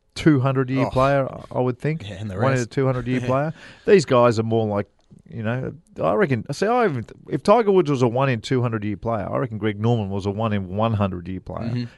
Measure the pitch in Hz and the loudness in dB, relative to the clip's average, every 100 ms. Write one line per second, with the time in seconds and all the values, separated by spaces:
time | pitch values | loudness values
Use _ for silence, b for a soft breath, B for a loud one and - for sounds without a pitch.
0 | _ - - 147 131 131 127 131 135 127 | _ 0 4 4 2 0 0 0 0 2
1 | 135 139 131 - - - 127 120 143 160 | 2 2 -2 -6 -8 -2 -2 -2 -4 -4
2 | 98 92 107 95 127 131 117 - 131 127 | -8 -10 -8 -2 0 2 0 0 0 0
3 | 120 127 127 131 151 B B B - 202 | -2 -2 0 0 -2 B B B 4 4
4 | 139 127 120 110 110 113 110 101 101 _ | 6 6 6 4 0 0 0 -2 -4 _
5 | _ - - 113 107 123 123 - _ - | _ -20 -18 -8 -6 -4 -6 -12 _ -4
6 | 151 208 185 123 - 143 196 247 220 131 | -2 0 0 0 -4 -4 0 2 0 -2
7 | 107 - - 151 - 226 202 190 147 139 | -8 -14 -8 -2 4 4 6 4 4 2
8 | 123 117 139 117 - 131 120 113 101 101 | 2 2 0 -2 -2 -2 0 -2 -4 -6
9 | 113 113 90 120 135 110 107 101 113 120 | -4 -4 -4 -4 -4 -4 -4 0 0 0
10 | 98 98 98 101 113 104 92 98 113 107 | 0 -4 -4 -2 -2 -2 -4 -2 -2 0
11 | 101 90 85 92 - 87 117 120 117 | -2 -4 -8 -10 -10 -8 -6 -6 -8